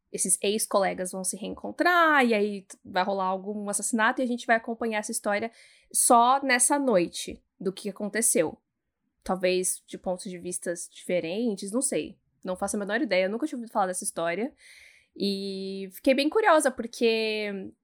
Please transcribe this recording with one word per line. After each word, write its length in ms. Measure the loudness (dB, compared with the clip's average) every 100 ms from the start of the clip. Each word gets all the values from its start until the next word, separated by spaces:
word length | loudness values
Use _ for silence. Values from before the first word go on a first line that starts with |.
| _
esses 300 | -6 -2 0
ex-colegas 720 | 0 0 0 2 2 -2 -6
vão 100 | -6
se 140 | -6 -6
reencontrar, 920 | -8 -10 -8 0 2 4 6 6 4
e 80 |
aí 280 | 4 0 -4
t-, 160 | -12 -20 -4
vai 180 | -2
rolar 220 | 0 0 -2
algum 440 | -2 -4 -8 -6
assassinato, 520 | -4 -2 2 2 2
e 20 |
a 40 | -2
gente 200 | -2 0
vai 80 | 0
acompanhar 440 | 0 -6 -4 -4
essa 120 | -4
história 400 | -4 -2 -2 -2 -8 -20 _ _
só 500 | 0 6 8 8 4
nessa 380 | 2 2 4 2
noite 640 | 4 4 2 -4 -10 -12 _ -10
do 140 | -6
que 160 | -6 -8
aconteceu. 680 | -8 -6 0 2 2 2 -2 _ _ _ _ _ _
Talvez 640 | -6 -2 0 2 0 -4 -8
de 120 | -10
pontos 340 | -6 -6 -8
de 80 | -12
vistas 500 | -10 -8 -6 -6 -8
diferentes, 840 | -12 -4 -2 -2 -2 -2 -2 -4
não 80 | -2
sei. 360 | -2 -2 -4 -10 _ _
Não 140 | -8 -4
faço 220 | -4 -4
a 20 |
menor 220 | -2 -2
ideia, 240 | 0 2 2
eu 40 |
nunca 160 | 0 -4
tinha 120 | -6
ouvido 160 | -6
falar 140 | -2 0
dessa 180 | -2 -6
história. 480 | -4 -2 -2 -4 -8 -20 -20 -20 _ _
E 760 | -6 -4 -2 -6 -8 -8 -8 -10
fiquei 220 | -2 2
bem 160 | 4 2
curiosa, 420 | 2 6 6 4
porque 1000 | 0 -6 0 2 2 0 -2 -4 -6 -10 -16